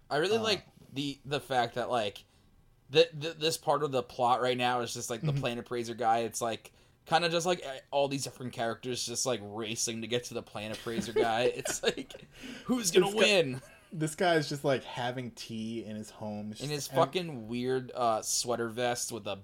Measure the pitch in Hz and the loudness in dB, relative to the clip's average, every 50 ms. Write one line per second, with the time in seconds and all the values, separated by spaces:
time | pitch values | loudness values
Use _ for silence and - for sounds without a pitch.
0 | _ - 139 147 165 190 220 226 220 220 202 - - - _ - - - - 135 | _ -2 0 2 2 4 2 2 2 2 0 0 -2 -12 _ -20 -20 -10 -6 -4
1 | 147 143 135 - - 139 147 135 - - 135 123 117 117 - 123 113 98 123 120 | -4 -4 -4 -8 -6 -4 -4 -4 -2 0 2 2 2 2 0 -4 -2 0 0 0
2 | 107 101 - - - _ _ _ _ _ _ - _ _ _ _ _ - 131 156 | 0 0 -4 -8 -20 _ _ _ _ _ _ -20 _ _ _ _ _ 2 6 6
3 | 165 165 - 147 147 165 160 156 151 165 160 - - 156 147 143 151 143 131 127 | 6 6 4 -8 -8 -6 -6 0 0 0 0 0 2 2 2 4 2 2 0 0
4 | 120 - - - 123 120 127 113 123 127 127 123 123 123 123 123 117 110 104 120 | 0 -2 -2 2 4 6 6 6 4 2 2 4 2 2 2 2 0 -2 -6 -6
5 | 120 - 123 110 160 151 139 139 131 123 120 120 113 - 127 120 120 117 113 110 | -6 -6 -4 -2 0 0 0 0 0 -2 -2 -4 -6 -4 -4 -4 -4 -4 -4 0
6 | 120 113 117 117 117 110 - - 120 117 110 - - - _ _ _ _ _ _ | 2 4 4 4 2 0 -2 -2 -2 -2 -2 -4 -8 -16 _ _ _ _ _ _
7 | _ - 165 160 170 165 165 170 156 185 180 175 - 139 131 127 - - 139 143 | _ 0 2 2 2 4 2 2 2 2 0 0 -2 -10 -10 -10 -8 -2 2 2
8 | 143 135 139 139 123 127 - - 127 120 - 127 117 113 110 - - 127 123 117 | 2 2 0 -2 -4 -6 -8 -8 -10 -8 -4 -2 -2 -2 -2 -4 -4 -6 -4 -4
9 | - 120 120 113 - 131 123 104 101 104 101 110 113 107 113 117 - 117 113 113 | -4 -4 -2 -2 0 0 0 -2 -4 -8 -6 -6 -4 -4 -4 -4 -2 -4 -4 -4
10 | 113 107 120 123 - - 113 113 98 - - 110 104 110 110 - - 117 113 - | -4 -2 -2 -2 -2 -4 -8 -8 -8 -8 -10 -8 -8 -6 -8 -6 -6 -4 -4 -4
11 | - 117 110 - - 113 110 117 127 123 - 131 127 - - - - 226 - - | -4 -2 0 2 2 2 4 4 4 2 2 0 -4 -4 -4 0 0 -2 -2 -2
12 | - - - - - - - - - - - - - - 254 247 226 175 160 185 | -8 -10 -12 -18 -18 -18 -20 -18 -16 -14 -14 -10 -2 -2 0 0 2 4 6 6
13 | 190 196 208 220 - 214 202 185 151 135 127 131 - - - - - - - 156 | 4 6 4 4 6 6 8 6 4 4 0 -6 -10 -14 -20 -20 -20 -12 -4 -2
14 | 156 151 - - 196 175 170 160 143 - 147 139 - 143 131 113 - - - 135 | -2 -2 0 2 4 4 6 4 4 2 -4 -2 2 2 2 2 0 -6 -8 -4
15 | 120 123 123 131 123 117 - - - - 113 110 110 113 117 113 95 107 107 107 | -4 -4 -4 -4 -6 -8 -10 -12 -12 -8 -8 -6 -6 -4 -6 -6 -6 -6 -8 -8
16 | 107 - - - 110 107 104 104 104 107 107 - 127 147 151 143 139 - 135 160 | -10 -12 -12 -10 -8 -8 -6 -6 -8 -8 -8 -6 -6 -6 -4 -6 -6 0 2 2
17 | 170 170 - 185 175 165 147 120 107 110 120 123 123 127 131 131 127 123 - - | 2 4 2 -4 -4 -4 -8 -10 -8 -6 -4 -2 0 0 0 0 -2 -4 -4 0
18 | 123 113 110 107 - - - - - 120 117 113 117 113 107 120 123 120 120 120 | 2 2 2 2 0 -2 -2 -2 0 0 0 -2 -2 -4 -2 0 0 0 0 -2
19 | - - 120 110 98 104 98 98 | -4 -6 -6 -6 -6 -6 -8 -8